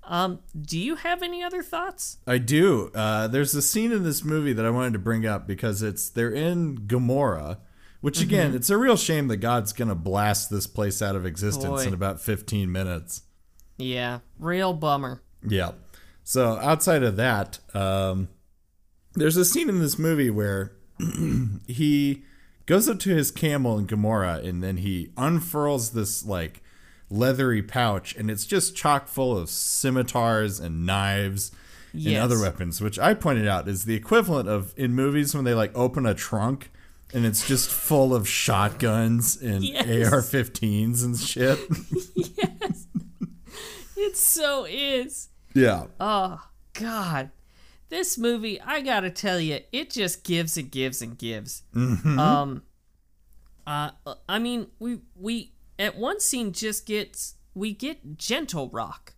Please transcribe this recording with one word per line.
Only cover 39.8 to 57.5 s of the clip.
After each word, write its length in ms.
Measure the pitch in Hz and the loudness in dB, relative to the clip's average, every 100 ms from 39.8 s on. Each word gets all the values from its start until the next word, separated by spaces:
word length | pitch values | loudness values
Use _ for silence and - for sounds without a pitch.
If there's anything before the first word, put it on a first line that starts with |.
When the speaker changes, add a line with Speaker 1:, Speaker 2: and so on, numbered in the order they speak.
| 117 | 0
Speaker 2:
A 180 | 117 113 | 4 6
R 80 | 143 | 4
fifteens 800 | 120 139 117 - 113 104 110 120 | 4 0 0 0 0 2 2 2
and 160 | 123 117 | 0 -2
shit. 400 | - - 123 139 | -4 2 2 2
Speaker 1:
<laughs> 40 | - 160 - 370 - - | 0 -4 -2 -4 -4 -4
Yes. 720 | 349 - - - 403 - - 208 - - - - - - - - - 392 | -4 -2 -4 -2 -6 -6 -6 -8 -8 -10 -12 -10 -18 -16 -16 -16 -14 -4
It 200 | 403 381 | -2 2
so 500 | - - 302 277 180 | 2 2 0 -2 -4
is. 600 | 202 277 262 254 - - - - | -4 -2 -2 -2 -10 -14 -20 -2
Speaker 2:
Yeah. 300 | - 127 95 64 - | 4 4 4 -4 -6
Speaker 1:
Oh, 400 | 196 214 190 160 - - - | 0 0 0 -6 -18 -20 -20
God. 580 | - 226 226 185 151 135 - - _ - - - | -10 -8 -4 -2 -4 -6 -12 -20 _ -20 -20 -12
This 300 | 330 359 - | -6 -4 -2
movie, 420 | 233 240 220 202 | 0 0 -4 -8
I 200 | - 302 | -4 -4
gotta 280 | 262 220 185 | 0 0 0
tell 280 | 175 202 180 | -4 -2 0
you, 220 | 160 147 - | 0 -4 -6
it 180 | 247 320 | -8 -6
just 340 | 247 190 - | -4 -2 -4
gives 320 | - 170 165 165 | -2 0 0 -4
and 140 | 131 | -6
gives 300 | 131 131 131 | -4 -4 -4
and 160 | 117 117 | -10 -8
gives. 460 | 117 110 104 - - | -8 -8 -10 -14 -6
Speaker 2:
Mm-hmm. 440 | 120 127 104 156 139 | 0 2 2 2 2
Speaker 1:
Um, 440 | 135 147 143 131 - _ _ _ _ _ _ - - - - | 2 2 0 -8 -14 _ _ _ _ _ _ -20 -20 -20 -8
uh, 240 | 147 147 - - 139 - | -4 -4 -8 -14 -14 -6
I 100 | 196 | -4
mean, 260 | 233 240 214 - | -2 -4 -8 -10
we, 180 | 233 240 - | -8 -8 -12
we, 380 | - 190 233 - - - - | -12 -6 -6 -8 -18 -20 -4
at 180 | 202 - | -4 -2
one 220 | 240 403 | -4 -2
scene 320 | - 262 220 | -2 -2 -4
just 320 | 170 214 214 - | -4 -6 -6 -4
gets, 500 | 214 - - - - - | -6 -4 -10 -12 -14 -18